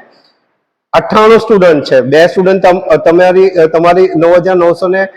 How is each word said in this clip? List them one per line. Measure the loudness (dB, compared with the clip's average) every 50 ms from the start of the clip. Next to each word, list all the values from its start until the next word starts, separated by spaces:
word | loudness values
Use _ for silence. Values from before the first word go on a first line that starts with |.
| -20 _ _ _ _ _ _ _ _ _ _ _ _ _ _ _ _ _ -4
અઠ્ઠાણું | -4 -2 -2 0 0 2 2 2 2
સ્ટુડન્ટ | 2 0 0 2 2 2 0 0 -2
છે, | -2 -2 -2
બે | 0 0 0 0 0
સ્ટુડન્ટ | 0 0 -2 -2 0 0 0 0
તમ-, | 0 0 0
અ, | -2 -2 -2
તમારી, | -2 0 0 0 2 2 2 2 2 0 0
અ, | 0 0 0
તમારી | 0 0 0 0 0 2 2 0 0 0
નવ | 0 0 2 2
હજાર | 0 0 -2 -2
નવસો | 0 0 0 -2 -2 -4
ને | -4 -4 -4 -4 -6 -10